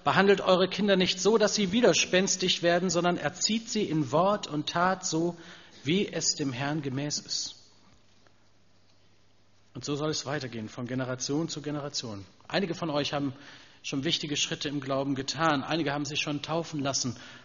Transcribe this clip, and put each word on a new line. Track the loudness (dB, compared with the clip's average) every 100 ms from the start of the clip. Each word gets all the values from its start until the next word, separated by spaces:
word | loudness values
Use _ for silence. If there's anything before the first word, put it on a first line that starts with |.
| 2
behandelt | 4 6 6
eure | 6 6 4
Kinder | 2 4 4
nicht | 4 2
so, | 4 6
dass | 4 2
sie | 0
widerspenstig | 4 6 4 4 2 2 0 0 2
werden, | 4 4 2
sondern | 2 2 2
erzieht | -2 -2 0 0 -2
sie | -2
in | 0 0 2
Wort | 2 2 0 -2
und | -6 -2
Tat | 0 2 0 -2
so, | 0 -2 -4 -14 -20 -20 -8
wie | 0 0 0
es | -2 -2 -2
dem | -2
Herrn | -2 -4 -2
gemäß | -4 -4 -4 -6
ist." | -6 -8 -8 -12 -20 -20 -20 -20 -20 -20 -20 _ -20 _ _ _ -20 -20 -20 -20 -20 _ _ _ -18
Und | -10
so | -6 -2
soll | -2
es | -4 -4
weitergehen, | -6 -6 -8 -8
von | -8 -6
Generation | -4 -4 -4 -2 -2 -2
zu | -6
Generation. | -6 -6 -6 -6 -8 -10 -14 -20 -4
Einige | -2 -2
von | -4 -2
euch | 0 0
haben | -2 -4 -6 -16 -20 -20 -14
schon | -6 -2 0
wichtige | -2 -2 -2
Schritte | -2 -4 -4
im | -4
Glauben | -2 0 0 -2
getan. | -2 0 2 2
Einige | 0 -2 0
haben | -2 -4
sich | -4
schon | -4 -4
taufen | -2 -4 -2 -2
lassen | -2 0 -2 -6 -12 -20